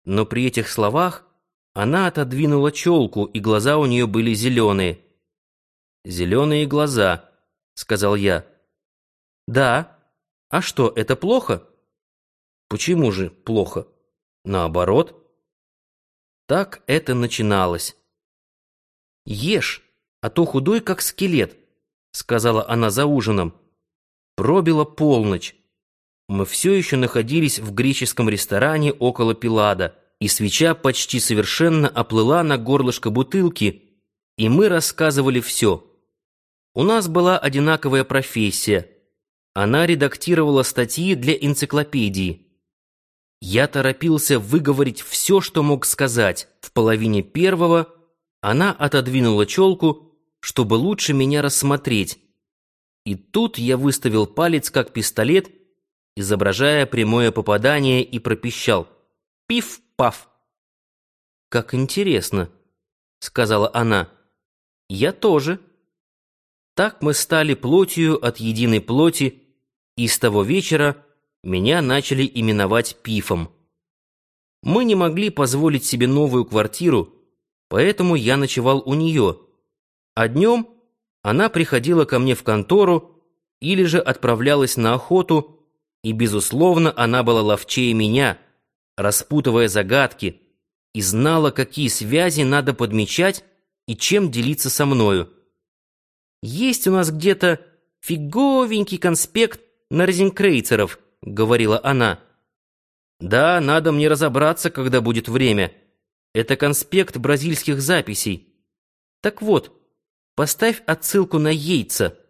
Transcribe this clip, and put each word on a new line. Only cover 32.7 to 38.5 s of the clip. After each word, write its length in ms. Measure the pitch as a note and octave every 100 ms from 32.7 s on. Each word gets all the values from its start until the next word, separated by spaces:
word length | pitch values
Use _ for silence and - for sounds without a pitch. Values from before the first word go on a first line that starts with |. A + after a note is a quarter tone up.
| C#3+ B2+ - A2+
бутылки, 880 | A2+ C3 G3 F3 E3+ G#2 - _ _ _ _ _ -
и 120 | A2
мы 200 | C#3+ G#3
рассказывали 680 | E3+ - - D#3 C#3 C3+ B2
все. 480 | A#2 - A2 F2 - _ _ _ _ _ _ _ _
У 100 | -
нас 260 | F3+ A3+ F3
была 280 | E3+ F3+ F#3
одинаковая 680 | C#3+ C3+ D3+ D#3 C#3 C3+ C3
профессия. 840 | C3+ - A#2 G#2+